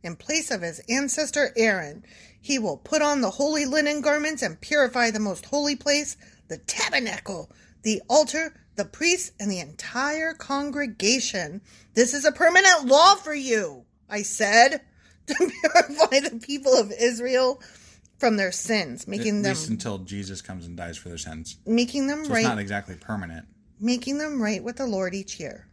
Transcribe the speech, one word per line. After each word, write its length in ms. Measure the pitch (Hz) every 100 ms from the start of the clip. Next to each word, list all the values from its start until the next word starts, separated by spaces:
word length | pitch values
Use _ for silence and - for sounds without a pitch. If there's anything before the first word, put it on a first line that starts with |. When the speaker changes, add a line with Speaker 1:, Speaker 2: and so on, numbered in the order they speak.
Speaker 1:
in 100 | 170
place 380 | 170 - 285 -
of 100 | 226
his 180 | 170 160 -
ancestor 640 | 254 277 - 311 294 277 -
Aaron. 480 | 226 190 151 151 - - - _
He 200 | - 269
will 160 | 214 147
put 260 | - 302
on 180 | 294 285
the 100 | 220
holy 340 | - 294 302
linen 360 | 285 302 294 294
garments 420 | 294 294 302 302
and 180 | 202 160
purify 500 | - 294 254 247 233
the 80 | 214
most 280 | 208 175 -
holy 280 | 285 294
place, 420 | 285 294 285 294 - - _ _
the 120 | -
tabernacle, 920 | - - - - 233 190 - 175 160 _ _ _
the 200 | 220 208 -
altar, 460 | 269 302 302 320 _ _ -
the 80 |
priests, 480 | 208 - 330 359 - -
and 100 | 208
the 80 | 185
entire 760 | 151 - - 240 277 311 320
congregation. 1300 | 320 - 277 285 285 277 196 196 254 - 196 156 190 _ - _
This 200 | - 240
is 100 | 285
a 60 | 294
permanent 560 | - 330 359 381 339 254
law 300 | 277 349 392
for 180 | 311
you, 500 | 294 262 220 180 143 _ _ _
I 140 | 208
said, 600 | 202 - 208 220 262 302 - _
<laughs> 220 | _ _ -
to 60 |
purify 840 | - 349 - 311 - - 294 320 269
the 200 | 285 226
people 300 | 254 285 277
of 180 | 254 202
Israel 720 | 208 240 233 247 254 254 277 - - - - _ _
from 200 | 247 214
their 120 | 190
sins, 560 | - - 220 185 240 -
making 300 | 202 220 208
Speaker 2:
At 40 |
Speaker 1:
them 80 | 202
Speaker 2:
least 160 | - -
until 300 | 110 117 98
Jesus 420 | 92 101 98 95
comes 240 | - 95
and 100 | 85
dies 220 | 87 85 80
for 140 | 90
their 80 | 85
sins. 400 | - 80 82 - -
Speaker 1:
making 400 | 233 240 277 269
them 180 | 294
Speaker 2:
So 60 | 302
Speaker 1:
right. 80 | 226
Speaker 2:
it's 100 | 226
not 100 | 107
exactly 360 | 101 101 98
permanent. 520 | 87 - 107 87 82 - _ _ _
Speaker 1:
Making 380 | 214 247 247 285
them 240 | 302 285
right 240 | 214 202
with 120 | 220 240
the 100 | 262
Lord 280 | 196 185
each 240 | 196 190 -
year. 300 | 143 - -